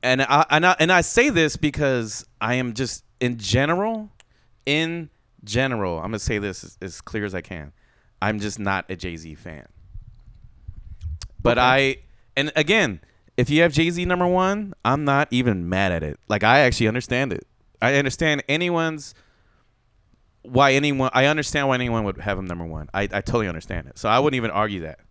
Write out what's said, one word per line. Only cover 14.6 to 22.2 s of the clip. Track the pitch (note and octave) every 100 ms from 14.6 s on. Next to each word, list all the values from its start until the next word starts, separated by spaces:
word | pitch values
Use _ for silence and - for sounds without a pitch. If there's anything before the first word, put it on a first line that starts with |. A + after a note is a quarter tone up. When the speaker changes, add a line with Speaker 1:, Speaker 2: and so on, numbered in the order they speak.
| G3+ - -
Speaker 1:
I'm | C#3 D3
not | C#3 D3+
even | B2 B2 G2 E2+
mad | F2+ G2
at | E2+
it. | D#2 - _
Like, | G#2
I | G#2+ C3+
actually | C3 - A2
understand | A#2+ - B2 C3+
it. | - - _ _ _
I | A#2+ C#3
understand | C#3+ - D#3+ C#3+ -
anyone's, | D3+ F3 E3+ D#3+ D#3 C#3 - _ _ _ _ _ _ _ _ _ _ _ _
why | - B2+ C#3
anyone, | C3+ D3 C#3 C3 B2+
I | C#3
understand | D#3 C#3+ D3+ C#3
why | B2+
anyone | B2 A2+
would | G#2
have | F#2+